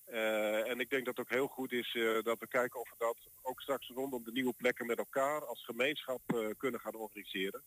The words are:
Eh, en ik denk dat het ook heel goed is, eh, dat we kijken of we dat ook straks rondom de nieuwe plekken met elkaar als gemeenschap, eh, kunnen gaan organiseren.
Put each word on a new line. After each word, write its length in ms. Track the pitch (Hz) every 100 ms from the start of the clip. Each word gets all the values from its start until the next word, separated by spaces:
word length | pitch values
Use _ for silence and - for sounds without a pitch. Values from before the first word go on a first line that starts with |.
Eh, 640 | - 117 110 110 107 107 110
en 100 | 123
ik 100 | 127
denk 140 | 139
dat 120 | 123 123
het 100 | 120
ook 60 |
heel 140 | 120 139
goed 260 | - 131
is, 220 | 123 110
eh, 280 | 120 113 110
dat 160 | 110 113
we 100 | 117
kijken 320 | 127 123 127
of 100 | 113
we 60 | -
dat 200 | 117 120 - -
ook 180 | 131 131
straks 280 | - 131 -
rondom 300 | 123 135 127
de 80 | 113
nieuwe 200 | 120 127
plekken 340 | 117 123 - 120
met 120 | 113
elkaar 480 | 104 139 135 151 139
als 180 | 113
gemeenschap, 560 | - 117 135 151 - 127 -
eh, 220 | 120 107 107
kunnen 240 | 135 120
gaan 140 | 110
organiseren. 680 | 110 107 104 95 98 95 127